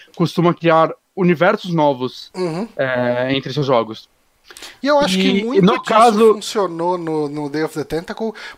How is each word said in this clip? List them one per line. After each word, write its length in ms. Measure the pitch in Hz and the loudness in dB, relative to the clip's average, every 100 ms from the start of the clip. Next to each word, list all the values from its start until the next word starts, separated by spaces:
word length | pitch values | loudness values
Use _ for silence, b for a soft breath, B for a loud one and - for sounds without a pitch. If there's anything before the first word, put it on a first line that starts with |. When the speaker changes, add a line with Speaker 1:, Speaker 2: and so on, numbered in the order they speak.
| B - | B -4
Speaker 1:
costuma 380 | 165 - 170 | -2 2 0
criar 380 | 165 165 160 160 - _ - | 2 2 4 2 -2 _ 0
universos 580 | 180 156 175 220 185 | 2 4 2 2 -2
novos, 580 | 165 147 127 127 - - 185 | 0 2 0 -4 -8 -14 -8
Speaker 2:
Uhum. 320 | 180 160 226 - | -6 -4 -6 -4
Speaker 1:
é, 560 | 135 123 123 123 131 135 | -2 -2 -2 -2 -2 -2
entre 180 | 135 | -4
seus 120 | 139 135 | -4 0
jogos. 440 | 123 110 110 - _ _ _ B B B B | 0 0 -6 -18 _ _ _ B B B B
Speaker 2:
E 60 | 269 | 0
eu 100 | 294 | 2
acho 200 | 285 190 | 2 2
Speaker 1:
E, 20 | |
Speaker 2:
que 220 | 190 196 | 2 0
muito 220 | 226 254 180 | 0 0 2
Speaker 1:
no 60 | |
Speaker 2:
disso 100 | - | 2
Speaker 1:
caso 500 | - 220 240 208 226 214 | 0 4 4 6 4 4
Speaker 2:
funcionou 640 | - 226 185 165 170 180 | -2 -4 -4 -2 -4 -2
no, 300 | 160 156 147 | -4 -4 -4
no 220 | 147 147 | -6 -6
Day 140 | 147 | -4
of 100 | 156 156 | -4 -6
the 80 | |
Tentacle, 480 | 139 156 175 208 220 B B | -6 -6 -8 -8 -8 B B